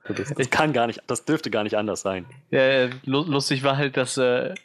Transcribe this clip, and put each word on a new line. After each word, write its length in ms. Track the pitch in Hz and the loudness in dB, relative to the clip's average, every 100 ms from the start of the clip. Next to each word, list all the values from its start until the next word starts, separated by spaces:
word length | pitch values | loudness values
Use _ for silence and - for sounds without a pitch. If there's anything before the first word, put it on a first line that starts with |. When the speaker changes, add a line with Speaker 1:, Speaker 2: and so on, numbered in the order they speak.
| - | -10
Speaker 1:
Das, 80 | 101 117 | -8 -6
das 100 | 139 | -4
Speaker 2:
Ich 120 | 131 | 0
Speaker 1:
kann 220 | - 156 | 2 2
gar 140 | 127 117 | 2 0
nicht, 160 | - - | -2 -6
das 180 | 120 | -4
dürfte 260 | - 156 135 | 0 -2 0
gar 120 | 110 | -2
nicht 140 | 104 107 | 0 0
anders 240 | 107 90 | -2 -2
sein. 240 | 98 95 87 - - | -2 -4 -8 -16 -2
Speaker 2:
Ja, 360 | 139 131 135 127 131 | 2 4 4 0 -2
lu-, 200 | - 139 | -2 -2
lustig 380 | 156 143 139 135 | 0 0 0 0
war 120 | 139 135 | 2 2
halt, 200 | 143 135 | 0 0
dass, 200 | 127 - | -2 2
äh, 380 | 127 123 131 - | 2 2 -2 -6